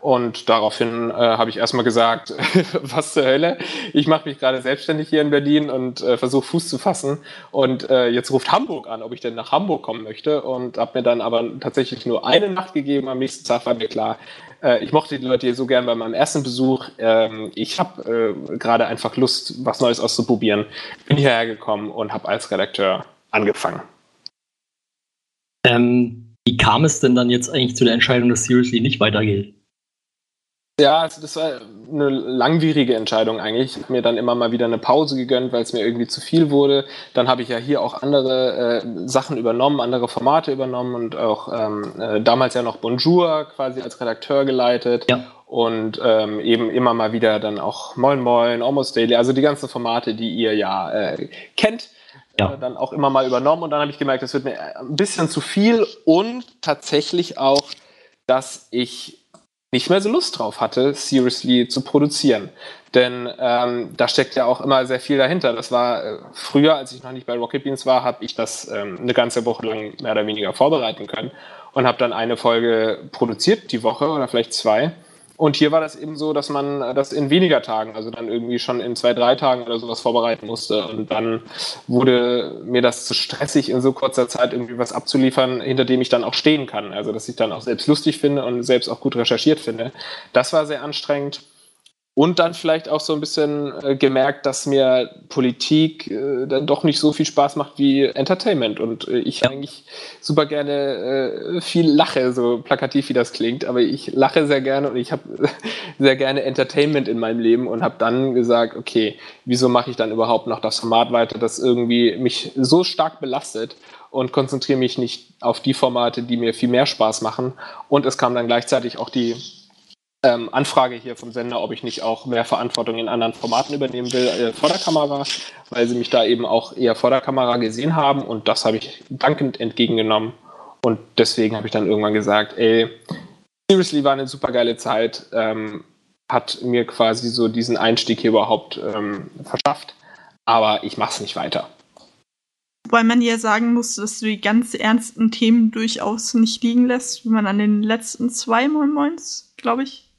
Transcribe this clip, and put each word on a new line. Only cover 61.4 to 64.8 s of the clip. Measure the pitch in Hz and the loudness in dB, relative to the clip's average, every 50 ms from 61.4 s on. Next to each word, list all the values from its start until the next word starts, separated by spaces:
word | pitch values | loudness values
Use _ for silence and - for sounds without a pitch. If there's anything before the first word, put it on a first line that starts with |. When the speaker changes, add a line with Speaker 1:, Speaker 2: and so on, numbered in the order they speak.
| - 127 123 123 120 120 | 0 2 2 2 2 2
Speaker 1:
zu | - 139 | -2 -6
produzieren. | 131 - - 147 143 147 143 - - 143 120 107 98 85 - - - - - - _ _ - | -6 0 2 2 2 2 0 0 2 2 2 2 -2 -10 -16 -18 -20 -20 -20 -20 _ _ 4
Denn, | 123 127 123 123 123 123 123 - - | 4 4 4 0 -6 -8 -8 -8 -4
ähm, | 131 123 120 120 123 123 123 120 113 - - | -2 0 2 2 0 0 -2 -4 -6 -6 -2
da | - 131 120 | 0 0 2
steckt | - - 135 - - | 2 0 0 0 0
ja | 135 127 | 0 2
auch | 120 127 - | 2 2 0
immer | - 139 135 131 | 2 2 2 2